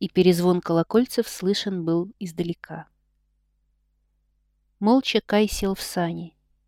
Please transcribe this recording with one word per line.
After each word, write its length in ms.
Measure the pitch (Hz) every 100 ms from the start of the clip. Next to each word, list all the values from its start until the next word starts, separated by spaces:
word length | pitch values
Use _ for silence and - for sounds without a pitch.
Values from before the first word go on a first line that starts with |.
и 80 | 196
перезвон 520 | - 180 170 175 180
колокольцев 680 | - 165 165 220 247 - 226
слышен 560 | - 185 202 208 185
был 260 | 165 165 185 -
издалека. 680 | 185 165 170 170 - 160 156 _ _ _ _ _ _ _ _ _ _ _ _ _ _ _ _ _ _ -
Молча 420 | 202 262 - 220
Кай 260 | - 208 214
сел 280 | - 196
в 80 | 190
сани, 520 | - - 170 170 170 - _ _